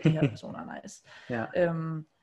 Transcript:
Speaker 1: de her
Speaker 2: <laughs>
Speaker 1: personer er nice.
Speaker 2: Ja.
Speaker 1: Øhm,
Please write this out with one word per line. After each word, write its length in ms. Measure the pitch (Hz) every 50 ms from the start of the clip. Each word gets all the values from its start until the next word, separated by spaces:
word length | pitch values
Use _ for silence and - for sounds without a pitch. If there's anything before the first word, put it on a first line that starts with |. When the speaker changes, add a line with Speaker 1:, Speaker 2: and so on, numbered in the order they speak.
| -
Speaker 1:
de 60 | 156
her 100 | 156 156
Speaker 2:
<laughs> 100 | 151 131
Speaker 1:
personer 280 | 107 - - 107 - -
er 220 | 80 - - -
nice. 220 | - - - - _ - - - - -
Speaker 2:
Ja. 140 | 123 113 113 - -
Speaker 1:
Øhm, 420 | - 175 170 165 165 160 160 160 156 156 _ _ _